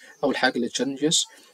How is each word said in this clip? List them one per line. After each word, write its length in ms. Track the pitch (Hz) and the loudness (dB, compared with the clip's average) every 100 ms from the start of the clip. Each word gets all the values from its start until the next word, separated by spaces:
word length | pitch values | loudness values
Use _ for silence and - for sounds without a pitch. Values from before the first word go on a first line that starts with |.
| - - | -10 -4
أول 140 | 139 120 | -2 2
حاجة 200 | 127 123 | 0 0
التشالنجز، 680 | 120 - 131 135 151 175 - - - | -4 -2 -4 0 0 2 -2 -10 -20